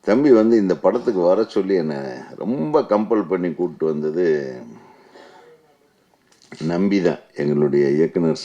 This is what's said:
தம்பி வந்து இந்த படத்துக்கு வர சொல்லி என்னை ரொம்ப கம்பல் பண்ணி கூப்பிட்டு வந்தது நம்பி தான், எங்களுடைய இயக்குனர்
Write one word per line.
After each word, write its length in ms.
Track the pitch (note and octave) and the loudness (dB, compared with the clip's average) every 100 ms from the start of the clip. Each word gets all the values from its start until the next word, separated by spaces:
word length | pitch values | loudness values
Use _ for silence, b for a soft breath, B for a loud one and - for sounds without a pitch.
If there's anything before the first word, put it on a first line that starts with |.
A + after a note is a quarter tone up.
தம்பி 300 | - A2+ D3 | 0 2 6
வந்து 260 | A2+ A2 A#2 | 6 6 4
இந்த 180 | G2 E2+ | 2 2
படத்துக்கு 460 | F#2 A#2 A#2+ G2 | 0 0 -2 0
வர 220 | E2+ F#2+ | 2 2
சொல்லி 320 | G#2+ G#2 F#2+ F#2+ | 0 -2 0 -2
என்னை 220 | D#2 C#2+ C2+ B1 - - | -2 -6 -8 -12 -16 -10
ரொம்ப 440 | G2 C#3 D#3 D3+ | -6 -4 0 -2
கம்பல் 460 | - G#2 G#2+ A2 E2+ | 0 -2 0 -2 -2
பண்ணி 260 | F#2 F2+ | -2 -4
கூப்பிட்டு 320 | D#2 F2+ D2 D#2+ | -4 -6 -4 -4
வந்தது 680 | D2+ D2+ D#2+ E2+ D2+ C2+ B1 A#1 A1+ B B B B B B B B B _ _ _ _ _ _ _ _ - | -2 -4 -2 0 -2 -4 -12 -18 -20 B B B B B B B B B _ _ _ _ _ _ _ _ -10
நம்பி 420 | D#2+ E2+ G2 G2 | -6 -2 0 2
தான், 180 | F2 D2+ _ - | 0 -2 _ -6
எங்களுடைய 540 | D2 D2 D2 C#2+ C#2+ | -2 0 2 2 2
இயக்குனர் 500 | D2 D#2+ - E2 D2 | 2 0 0 0 -2